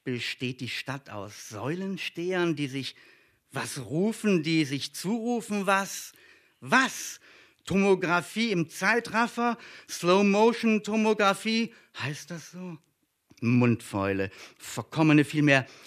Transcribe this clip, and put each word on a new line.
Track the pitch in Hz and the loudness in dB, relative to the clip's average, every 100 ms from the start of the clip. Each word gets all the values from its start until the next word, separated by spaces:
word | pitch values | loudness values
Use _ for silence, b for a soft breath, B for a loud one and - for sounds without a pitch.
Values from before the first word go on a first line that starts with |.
Besteht | 135 120 - - 127 120 | -8 -6 -6 -6 -8 -6
die | 117 | -8
Stadt | - - 139 - | -8 -8 -12 -12
aus | 104 104 - - | -12 -12 -16 -14
Säulenstehern, | 104 127 175 196 185 - 170 175 185 170 | -8 -6 -6 -6 -8 -8 -6 -2 0 0
die | 147 139 | 0 -4
sich | 135 123 b b b b b _ | -6 -8 b b b b b _
was | 131 - - | -8 -8 -8
rufen, | 98 156 214 220 214 180 | -6 -2 -2 0 2 2
die | 151 160 | 2 0
sich | 135 139 - | 0 -4 -8
zurufen, | - 175 233 233 240 190 208 190 | -6 -4 -2 -2 -4 -2 -4 0
was? | 196 190 - - b b b b b | 0 -2 -8 -14 b b b b b
Was? | 127 247 247 - - - b b b b | 2 2 2 -2 -12 -14 b b b b
Tomographie | - 190 196 185 170 175 - 220 233 | -2 2 4 4 2 0 0 -2 0
im | 180 156 | 0 -2
Zeitraffer? | - 190 233 226 214 240 233 240 226 B B B | -2 0 0 0 0 0 0 -2 -2 B B B
Slow-Motion-Tomographie? | - 175 196 202 196 233 233 226 214 208 220 214 214 196 190 220 226 226 b b - | -2 4 6 6 6 4 4 2 0 0 0 2 2 2 2 -2 -2 -2 b b -10
Heißt | 123 143 - | -8 -8 -12
das | 170 - | -14 -14
so? | 175 180 - _ _ _ _ _ - | -14 -14 -14 _ _ _ _ _ -4
Mundfäule, | 117 123 120 113 - 101 98 98 95 B B B | 2 4 4 2 -2 -4 -2 -2 -4 B B B
verkommene | - - - 156 156 147 | -12 -10 -6 2 6 6
vielmehr, | 139 151 147 135 120 B | 4 2 4 4 2 B